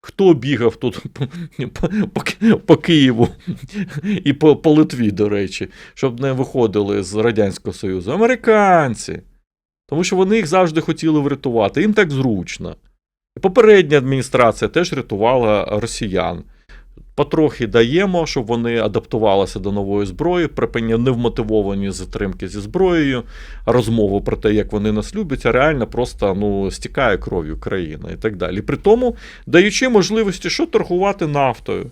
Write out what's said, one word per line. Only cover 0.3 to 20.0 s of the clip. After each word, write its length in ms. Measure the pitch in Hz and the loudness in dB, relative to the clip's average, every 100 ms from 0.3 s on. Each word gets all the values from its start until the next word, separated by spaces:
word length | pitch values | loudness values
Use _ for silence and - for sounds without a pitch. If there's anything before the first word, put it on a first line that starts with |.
бігав 420 | 151 131 131 117 - | 6 2 2 0 0
тут 220 | 127 - | -6 -6
<laughs> 60 | - - 131 175 165 - 127 | -14 -8 -8 -8 -14 -10 -10
по, 160 | - 165 208 - | -4 -4 -2 -2
по, 480 | - - - 226 - | -4 -6 0 2 2
по 180 | - 160 | 4 2
Києву 520 | - 160 135 113 120 - - - - 208 190 147 196 202 | 4 4 4 4 0 0 -12 -12 -10 -10 -8 -8 -4 -2
і 80 | 143 | -2
по, 240 | 139 156 143 | 2 4 4
по 140 | - | 4
Литві, 400 | 151 151 123 110 | 4 4 2 -2
до 180 | 95 104 | 0 0
речі, 400 | 104 95 - 95 - - | 0 -4 -6 -10 -12 -20
щоб 260 | - 135 117 | -4 -4 -2
не 120 | 135 | -4
виходили 720 | 131 131 135 113 101 101 101 | -2 -2 0 2 2 0 -2
з 120 | 95 | -4
Радянського 600 | 104 117 110 101 90 - | -2 0 2 0 -2 -10
Союзу? 380 | 90 98 92 90 | -8 -6 -4 -4
Американці! 1080 | 165 233 247 - 214 202 175 139 107 - - - _ _ _ _ _ _ | 0 2 2 2 4 6 4 2 -4 -8 -12 -14 _ _ _ _ _ _
Тому 160 | 147 | -4
що 120 | 175 185 | 0 2
вони 200 | 190 220 | 2 2
їх 100 | 165 | 2
завжди 340 | 185 180 156 | 2 2 0
хотіли 400 | 156 160 160 151 | -2 -2 0 2
врятувати, 600 | 143 139 135 117 101 - | 0 -2 -2 2 2 2
їм 120 | 208 | 0
так 180 | 214 185 | 2 0
зручно. 680 | 139 131 101 82 - 90 - _ _ _ _ _ - | 0 0 -2 -6 -10 -12 -14 _ _ _ _ _ -4
І 40 | |
попередня 580 | 190 185 220 202 160 147 | 0 6 8 8 8 2
адміністрація 720 | 127 135 120 127 117 - 107 | 2 -2 0 2 4 2 -2
теж 240 | 160 170 | -2 -2
рятувала 720 | 135 - 101 113 127 113 104 - 104 | -4 -6 -2 2 2 2 0 0 -4
росіян. 640 | 113 - 104 92 85 87 - _ _ - - - - | -6 -8 -4 -2 -4 -6 -14 _ _ -20 -20 -20 -16
Потрохи 520 | - 143 160 151 - 113 | -4 -2 2 0 0 0
даємо, 600 | 113 117 156 196 180 156 | 2 4 2 0 0 -2
щоб 200 | 143 107 | -4 -2
вони 320 | 117 117 117 | -2 0 -2
адаптувалися 800 | 104 95 - 117 107 98 95 104 | -2 -4 -4 0 2 2 0 -4
до 140 | 98 | -4
нової 340 | 101 98 101 | -4 -2 -2